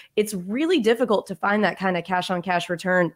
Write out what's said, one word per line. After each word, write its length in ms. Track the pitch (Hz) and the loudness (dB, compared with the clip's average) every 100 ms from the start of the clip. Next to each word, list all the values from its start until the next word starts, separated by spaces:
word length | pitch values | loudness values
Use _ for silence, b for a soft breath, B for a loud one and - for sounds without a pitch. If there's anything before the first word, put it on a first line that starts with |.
| B - | B -2
It's 200 | 208 196 | -2 -4
really 440 | 180 233 320 359 | -6 -2 0 2
difficult 460 | 214 240 233 196 - | 2 2 2 0 -2
to 80 | 190 | -4
find 280 | 202 208 | -2 2
that 160 | 196 175 | 2 0
kind 180 | 190 175 | -2 -2
of 60 | |
cash 260 | 165 180 175 | -2 -2 -2
on 140 | 180 | -4
cash 260 | 185 175 - | 0 -2 -2
return 420 | 170 185 185 170 | -4 0 2 2